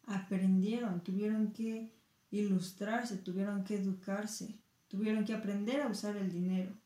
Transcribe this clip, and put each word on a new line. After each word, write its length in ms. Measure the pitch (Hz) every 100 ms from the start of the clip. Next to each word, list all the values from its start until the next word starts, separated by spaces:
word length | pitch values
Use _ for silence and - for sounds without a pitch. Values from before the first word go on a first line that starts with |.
| -
Aprendieron, 960 | 196 - 190 190 190 202 240 233 175
tuvieron 500 | 202 190 214 220 214
que 380 | 226 226 220 220 - _ _ _
ilustrarse, 880 | 202 208 185 - - 202 233 233 185
tuvieron 480 | - 180 196 202
que 120 | 190 208
educarse, 840 | 190 185 - 196 214 - - - _ _ _
tuvieron 380 | 196 214 220
que 80 | 208
aprender 480 | 214 196 202 208 277
a 80 | 262
usar 260 | 196 208 202
el 120 | 190
dinero. 440 | 170 180 185 185 -